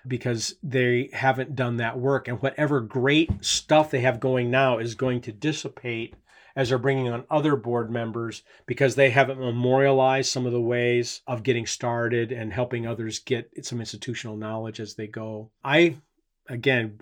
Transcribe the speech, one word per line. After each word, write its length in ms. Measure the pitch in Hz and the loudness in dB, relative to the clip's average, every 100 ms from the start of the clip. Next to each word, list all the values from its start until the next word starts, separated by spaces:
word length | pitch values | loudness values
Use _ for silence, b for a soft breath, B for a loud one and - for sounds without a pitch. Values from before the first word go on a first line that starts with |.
| 127 | -8
Because 500 | 123 127 117 - - | -4 -2 -4 -4 -8
they 480 | 151 131 123 123 135 | -2 2 2 2 -2
haven't 420 | - 135 131 131 127 | -2 0 0 -2 -4
done 220 | 123 120 | -2 -2
that 200 | 113 123 | -4 -2
work. 300 | 131 135 - | 0 0 -2
And 140 | 120 | -4
whatever 400 | 135 - 151 143 | -4 0 0 0
great 640 | 110 131 131 151 165 - - | 0 0 4 4 4 0 -2
stuff 460 | - - 156 151 | -4 4 4 4
they 100 | 135 | 2
have 180 | 127 117 | 0 0
going 320 | 131 127 120 | 0 0 2
now 260 | 131 135 117 | 2 2 2
is 180 | 113 110 | -2 -4
going 260 | 131 123 | -2 -2
to 100 | 117 | -6
dissipate 840 | 104 151 151 139 - 123 113 117 - b b b - | -6 -4 -4 -6 -10 -8 -6 -8 -12 b b b -2
as 120 | 123 | 0
they're 80 | 127 | 2
bringing 300 | 131 135 123 | 2 2 0
on 180 | 120 - | -4 -2
other 260 | 156 147 139 | 2 2 2
board 340 | 117 120 110 | 0 -2 -2
members 540 | 117 113 113 113 107 b b - | -4 -4 -4 -6 -8 b b -8
because 300 | 123 135 117 | 2 2 6
they 160 | 135 | 6
haven't 280 | 123 131 131 | 6 2 0
memorialized 920 | 127 120 123 131 139 135 131 135 131 | -4 0 2 4 6 6 4 2 0
some 160 | 135 123 | -2 -2
of 60 | |
the 80 | 120 | 0
ways 640 | 117 120 120 120 117 - - | 0 2 2 2 0 -6 -8
of 180 | 120 | -4
getting 220 | 107 120 113 | 0 0 -2
started 680 | - 123 120 117 120 113 | -4 -2 0 0 0 -2
and 180 | 120 110 | -4 -6
helping 340 | 98 123 120 117 | -4 -2 -4 -6
others 340 | 113 110 104 | -6 -6 -8
get 300 | - 120 113 - - | -2 -4 -4 -12 -10
some 140 | 120 | -8
institutional 560 | 110 101 - 113 117 107 | -8 -10 -10 -10 -10 -10
knowledge 460 | 107 110 113 110 | -8 -6 -8 -10
as 140 | 107 - | -12 -10
they 120 | 107 | -12
go. 440 | 110 110 107 110 _ | -10 -10 -10 -14 _
I, 340 | 135 151 170 131 _ _ _ _ - | 0 4 4 2 _ _ _ _ -12
again, 500 | 120 135 127 110 107 | -4 0 2 0 -8